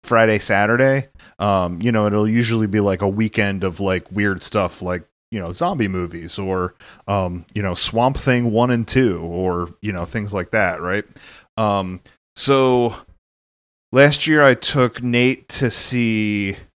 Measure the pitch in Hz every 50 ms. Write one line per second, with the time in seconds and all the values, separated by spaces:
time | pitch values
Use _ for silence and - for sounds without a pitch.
0 | - - 120 113 113 110 107 104 - - 104 98 104 104 117 120 131 135 135 139
1 | 135 - _ - - - _ - 95 104 98 95 90 87 90 85 101 123 117 107
2 | 104 104 101 104 107 110 110 120 120 110 117 113 110 101 95 107 101 101 95 90
3 | 101 98 98 104 113 107 - - 104 101 98 95 92 92 82 - 101 98 92 90
4 | - - 92 104 104 101 98 87 - - - 110 95 87 - - 92 90 90 87
5 | 85 _ _ _ _ _ - 104 87 85 87 - 165 180 202 139 110 95 92 92
6 | 87 85 78 85 82 78 - - 98 95 95 92 92 90 - _ - - - -
7 | _ - 101 98 92 87 87 87 82 _ - 104 101 95 90 - - - 110 113
8 | 120 131 139 - - 135 123 123 120 117 104 113 120 127 123 117 113 - - 131
9 | 131 113 90 82 82 85 85 90 92 92 87 87 87 85 - _ - 107 95 87
10 | 87 82 - 117 104 101 101 98 87 - - 110 98 90 90 78 82 90 92 104
11 | - - _ - - - - - _ _ _ - 110 104 101 98 95 92 92 92
12 | _ - _ _ _ _ _ - - 135 139 135 131 131 127 123 120 117 - -
13 | - - - _ _ _ _ _ _ _ _ _ _ _ _ _ _ _ - 131
14 | 143 147 147 - - 156 156 151 147 135 127 - - - - 143 127 120 - -
15 | 123 123 120 120 123 127 131 - _ - - - 135 117 - - - - 127 123
16 | 120 113 110 110 107 107 104 101 101 98 98 - - _ _